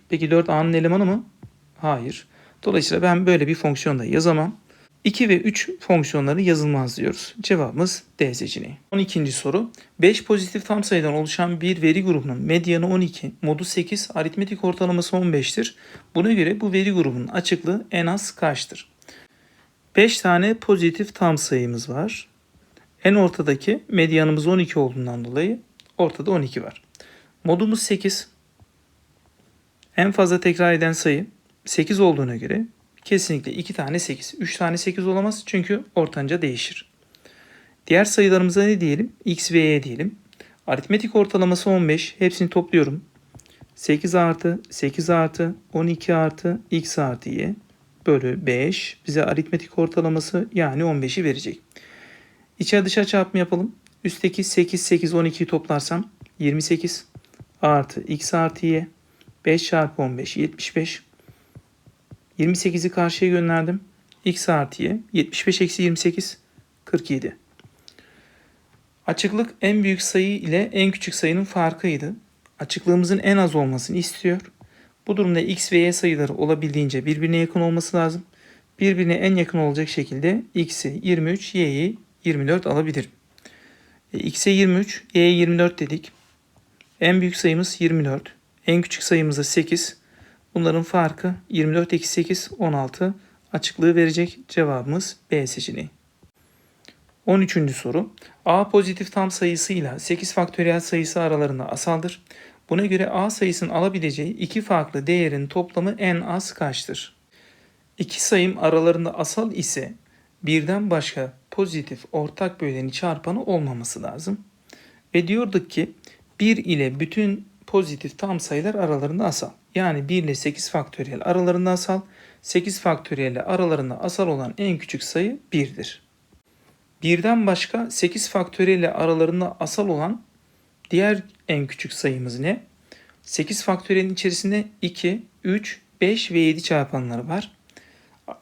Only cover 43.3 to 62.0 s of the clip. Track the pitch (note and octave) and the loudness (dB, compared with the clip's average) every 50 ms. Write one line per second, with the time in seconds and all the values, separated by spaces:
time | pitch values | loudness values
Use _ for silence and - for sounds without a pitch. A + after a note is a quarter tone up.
43.3 | - - - _ _ - - - _ - - - D3+ D3+ - F3+ E3+ F3+ E3+ E3 | -20 -20 -20 _ _ -20 -20 -20 _ -8 -2 0 0 0 2 2 4 4 4 4
44.3 | D#3+ E3 - E3+ F3 A3 - - - - - C#3 C#3 - D#3+ E3+ E3+ E3 D#3+ D#3+ | 2 0 0 -2 -2 -2 -6 -12 -10 -6 -4 -4 -2 -2 0 2 2 2 2 0
45.3 | D#3+ - E3+ E3 F#3 - - _ - E3 E3 E3+ E3 D#3+ - - E3+ D#3+ D#3+ D#3 | 0 -2 -2 -2 -4 -8 -10 _ -4 -2 0 0 -2 -2 0 0 2 2 2 0
46.3 | D#3 - - F3 F3 A3+ - - E3 E3 D3+ - - D#3+ C#3+ C3 B2 - - - | 0 -2 -2 -2 -2 -2 -4 -4 -4 -2 -2 -2 -2 -2 -2 -2 -2 -6 -8 -6
47.3 | - - - E3+ G#3 - - _ _ _ _ _ _ _ - - D3 C3 B2+ B2+ | -6 -4 -4 -4 -4 -6 -10 _ _ _ _ _ _ _ 2 4 4 4 4 0
48.3 | B2+ - D#3+ C3+ B2 B2 C3+ E3 F#3+ - - - - _ - - C#3+ D#3 - - | -4 -2 -2 0 0 0 0 0 -2 -2 -6 -10 -12 _ -8 -4 0 0 0 0
49.3 | - D#3 D#3 - F3+ E3 - - - - E3 D#3+ - E3+ E3 D#3+ D#3+ D#3+ D3+ - | 0 -2 -2 -2 -2 -4 -4 -4 -2 0 0 0 2 0 0 2 0 0 -2 -2
50.3 | - F3 A3 A3+ - F#3 D#3+ C#3 C3 D3 E3 E3 D3+ C#3 C3 C3 - F#3+ E3+ D3 | -2 -4 -4 -2 -2 0 0 0 0 0 0 0 0 0 -2 -2 -2 -2 0 0
51.3 | C3 - - A2 E2+ - _ _ - - - - - - - - - - _ _ | -2 -2 -4 -10 -10 -12 _ _ -20 -20 -20 -20 -20 -20 -20 -20 -20 -20 _ _
52.3 | _ _ _ _ _ - F3 - G#3 G3+ F#3 F#3+ - G#3+ G3+ F#3+ - G3 F#3 F#3 | _ _ _ _ _ -6 -2 2 2 4 4 2 2 0 0 2 2 0 0 2
53.3 | - F#3 F3 F3 F#3 F3 F#3+ A#3 - _ _ _ _ _ - F3+ - - - F#3 | 0 0 0 0 0 -2 -2 -4 -6 _ _ _ _ _ -6 -6 -4 -2 -2 -2
54.3 | F#3 - F#3+ - - F3+ E3+ F3 - F3+ - - F3+ E3+ E3+ D#3 E3+ E3+ E3 E3 | -2 -2 -4 0 2 2 2 2 0 -4 0 2 2 2 2 2 2 2 2 0
55.3 | D#3+ - E3+ - - D#3 - - D3+ D3 C#3 - E3+ F3 A3 - _ - - - | 0 -2 -4 -2 -2 -2 -2 -2 -2 -2 -2 -2 -4 -4 -4 -6 _ -20 -20 -20
56.3 | _ - D#3 C#3+ C#3+ D#3 D3+ - E3+ E3 E3+ E3+ - - - _ - - _ _ | _ -4 -2 0 0 0 0 0 0 0 0 -4 -6 -8 -14 _ -20 -20 _ _
57.3 | _ - - _ _ - - D3+ D3 C#3+ C3+ - - - - - D#3 D3 - - | _ -20 -20 _ _ -2 2 4 4 4 2 -2 -6 -10 -8 -6 -6 -6 -4 -2
58.3 | - E3 E3 D#3+ D#3+ - E3 E3 D#3+ D#3+ E3+ - _ _ _ _ _ _ _ _ | 0 0 0 0 -2 -2 0 0 0 0 -2 -6 _ _ _ _ _ _ _ _
59.3 | _ _ - E3 D#3+ E3 E3 - F3 D#3+ D#3 D3 - - C3+ B2+ B2+ B2 C3+ - | _ _ 0 2 2 2 2 0 2 2 2 0 0 -2 -2 -2 -2 -6 -8 -6
60.3 | - - D3+ D#3 - - - - - D#3+ D#3+ E3 - - - _ _ _ _ - | -4 -2 -2 -2 -4 -6 -10 -4 -2 -2 -2 -4 -6 -10 -14 _ _ _ _ -20
61.3 | - _ _ _ - - _ _ _ _ _ _ _ _ | -20 _ _ _ -20 -20 _ _ _ _ _ _ _ _